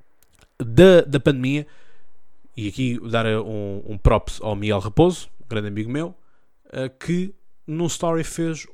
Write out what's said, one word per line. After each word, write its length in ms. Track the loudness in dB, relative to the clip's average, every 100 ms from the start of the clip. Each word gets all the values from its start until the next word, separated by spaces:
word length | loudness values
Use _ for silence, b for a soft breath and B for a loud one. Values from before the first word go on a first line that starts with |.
| -20 _ _ _ -20 _
da, 440 | 2 8 10 10
da 180 | 6 2
pandemia, 480 | 2 0 0 -2 -6 b b b b -12 -14 -16 -16 -10
e 140 | -8
aqui 280 | -4 -4 -4 -2
dar 160 | -2 0
um, 580 | -2 -4 -6 -6 -8 -8
um 120 | 2
props 420 | 4 4 2 -6
ao 140 | -4 -4
Miguel 240 | 0 -2
Raposo, 500 | 0 4 4 2 -8 -10
um 40 | -6
grande 180 | -6 -4
amigo 240 | -6 -4
meu, 240 | -4 -6 -10 -20 -20 -20 _ _
eh, 160 | -10 -10
que 480 | -10 -4 -4 -4 -10 -18 -18 -10
num 200 | -4 -4
story 360 | -2 -2 -2
fez 420 | -4 -4 -6 -6 -12